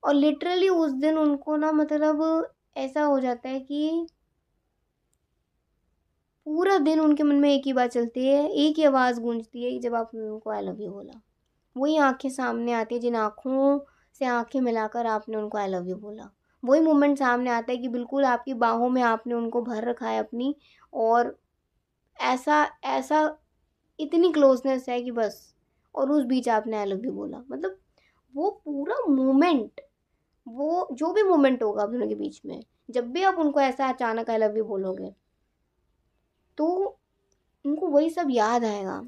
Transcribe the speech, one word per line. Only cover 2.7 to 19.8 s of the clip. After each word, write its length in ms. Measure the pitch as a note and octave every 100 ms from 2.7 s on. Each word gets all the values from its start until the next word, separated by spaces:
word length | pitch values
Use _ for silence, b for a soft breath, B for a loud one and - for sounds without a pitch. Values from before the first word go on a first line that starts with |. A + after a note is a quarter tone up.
| -
ऐसा 260 | C4+ C#4
हो 160 | D4 C#4
जाता 300 | C4 A#3+ C4
है 100 | C4+
कि 480 | C4 C#4+ D4+ E4 E4 _ _ _ _ _ _ _ _ _ _ _ _ _ _ _ _ _ _ _ _ _ _ _ -
पूरा 300 | D#4 F#4+ G4
दिन 220 | D4 D#4
उनके 240 | D#4 D4
मन 120 | D4+ C#4+
में 140 | C#4+
एक 160 | C#4 C#4
ही 80 |
बात 160 | B3+ B3
चलती 360 | A#3+ A#3 B3 C4
है, 200 | C#4 D4
एक 280 | E4+ D4 D#4
ही 60 |
आवाज़ 360 | D4+ C4+ B3+ A#3+
गूंजती 420 | A#3 A#3 A3+ B3
है 160 | A#3+ B3+
जब 160 | A#3+ A#3
आपने 260 | A3+ A3+
उनको 300 | A3 G#3+ A3
"I 100 | G#3+
love 180 | G3 F3+
you" 100 | G#3
बोला। 300 | G3+ G3 A3+ _ _ _ _ _ -
वही 220 | C#4 D#4
आंखें 320 | C#4 C4 C4+
सामने 440 | C4 B3+ A#3 A#3
आती 220 | A#3 A3 A#3+
है, 60 |
जिन 140 | A#3+ A#3
आँखों 640 | G#3+ G#3+ C4 C4 C4+ C#4+ C#4 b b _
से 40 | B3+
आंखें 340 | A#3+ A#3 C4+
मिलाकर 440 | B3 A3+ G#3+ A#3+ A#3
आपने 320 | G#3+ G#3+ A3
उनको 200 | G#3+ G#3+
"I 100 | G3
love 220 | F#3 F3+
you" 100 | F#3
बोला। 280 | G#3 G#3+ G#3 _ _ _
वही 180 | B3 C#4+
मोमेंट 360 | D#4+ D4 C#4+ C#4
सामने 300 | C4 A#3+ B3
आता 220 | A#3 A#3
है 60 | B3
कि 100 | B3
बिल्कुल 380 | A#3+ A#3+ C4+ C4+
आपकी 280 | A#3+ B3+
बाहों 360 | B3+ A#3 A#3 B3
में 120 | B3+
आपने 320 | A#3+ A3+ A#3+
उनको 280 | A#3 A#3 A#3
भर 220 | A#3+ A3